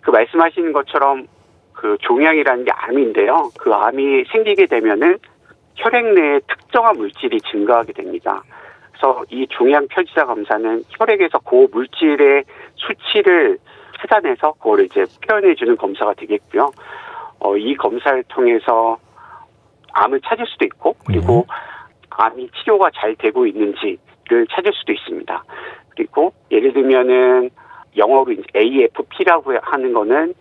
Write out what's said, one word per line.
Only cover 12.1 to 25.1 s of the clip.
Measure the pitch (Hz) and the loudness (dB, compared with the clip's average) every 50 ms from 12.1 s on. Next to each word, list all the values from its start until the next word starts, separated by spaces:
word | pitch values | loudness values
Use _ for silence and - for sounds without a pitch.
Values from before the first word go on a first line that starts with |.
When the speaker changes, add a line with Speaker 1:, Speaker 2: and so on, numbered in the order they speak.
| 147 139 147 139 139 139 135 _ - - - - _ | 2 4 4 4 4 2 0 _ -16 -20 -20 -20 _
Speaker 1:
수치를 | - - - - _ - - - 214 - 196 180 170 151 160 190 - _ _ - - - - - - | -14 -10 -10 -10 _ -8 -2 0 2 4 4 4 4 4 2 0 -2 _ _ -20 -20 -20 -20 -20 -16
찾아내서 | - - 220 214 170 147 123 - - 151 151 | -2 0 0 0 2 0 -4 0 -2 -2 -2
그걸 | _ - - 107 - - | _ -2 0 2 2 2
이제 | 185 - 104 95 - _ _ - | 2 2 -2 -2 -2 _ _ -4
표현해주는 | - 220 214 196 190 165 - 123 117 120 110 | -2 -2 2 4 2 2 2 2 0 0 0
검사가 | - 98 98 - - 104 101 | 0 -6 -4 -4 -4 -4 -4
되겠고요. | - - 107 104 101 _ _ - 101 127 - - - - - - - - - - - - - - _ | -4 -4 -6 -6 -6 _ _ 0 0 0 0 -2 -8 -20 -20 -20 -18 -18 -18 -18 -18 -18 -20 -18 _
어, | - - 98 | -4 -2 -2
이 | 104 107 120 143 | -2 -2 -4 -6
검사를 | 135 - 120 113 123 - 143 139 127 123 _ | -2 -2 -4 -4 -2 -2 -2 -2 -2 -4 _
통해서 | - - 127 120 120 113 - - 120 113 113 113 113 - _ _ _ - - - - - - _ _ _ _ _ _ _ _ _ - | -4 0 0 2 2 2 0 2 2 2 2 0 -2 -4 _ _ _ -20 -20 -20 -20 -20 -20 _ _ _ _ _ _ _ _ _ -2
암을 | - - 113 - 139 | -2 0 0 0 -4
찾을 | - - 233 226 240 | -4 -4 -6 -6 -6
수도 | - - - - | -12 -6 -4 -6
있고, | - - _ - - 440 _ _ - | -6 -6 _ -4 -4 -4 _ _ -2
그리고 | 101 87 82 90 107 123 180 - | -2 -2 0 2 2 2 0 -2
Speaker 2:
네. | - - - - - - - - _ _ _ _ | -8 -14 -14 -16 -20 -20 -20 -20 _ _ _ _
Speaker 1:
암이 | - - 107 113 - 127 127 123 _ - | -2 0 0 0 0 -6 -14 -14 _ -10
치료가 | - - 220 196 190 165 - | -2 0 2 4 4 2 0
잘 | - - 110 113 | -2 -4 -4 -4
되고 | - - 110 107 127 127 113 | -2 -4 -2 0 2 0 0
있는지를 | 95 104 107 101 98 - - 104 90 - _ _ _ _ _ - 175 120 117 113 | 0 -2 -2 -2 -2 -4 -6 -8 -8 -8 _ _ _ _ _ 0 2 2 2 0
찾을 | - - 175 208 202 | -2 -4 -2 -2 -2
수도 | - - - 104 | -4 -4 -6 -6
있습니다. | - - - | -6 -6 -10